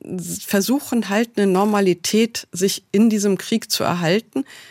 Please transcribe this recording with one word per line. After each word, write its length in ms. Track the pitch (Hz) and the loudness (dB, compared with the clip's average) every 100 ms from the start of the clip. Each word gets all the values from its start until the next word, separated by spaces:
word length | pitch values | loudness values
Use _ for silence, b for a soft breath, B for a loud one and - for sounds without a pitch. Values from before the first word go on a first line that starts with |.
s-, 440 | - 180 175 170 | -12 -10 -8 -10
versuchen 640 | - 202 196 277 - 240 190 | -2 0 2 0 -2 -4 0
halt 220 | 202 233 - | -2 -2 0
eine 140 | 196 | 2
Normalität, 1000 | 185 214 208 196 175 - 214 233 - - | 2 2 2 2 0 0 0 0 -2 -12
sich 320 | 175 196 - - | -4 -2 -2 -2
in 160 | 202 226 | 2 4
diesem 300 | 214 202 185 | 2 0 -2
Krieg 320 | - 226 - | -2 -4 -2
zu 120 | - | -4
erhalten, 640 | - 175 160 202 - 269 - B B | -2 0 0 0 -2 -8 -8 B B